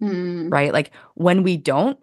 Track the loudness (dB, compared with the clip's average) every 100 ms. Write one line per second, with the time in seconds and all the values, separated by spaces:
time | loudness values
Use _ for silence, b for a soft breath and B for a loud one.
0 | -6 -4 -4 -6 -2 0 2 0 -2 B
1 | B -2 2 4 2 0 0 0 0 -4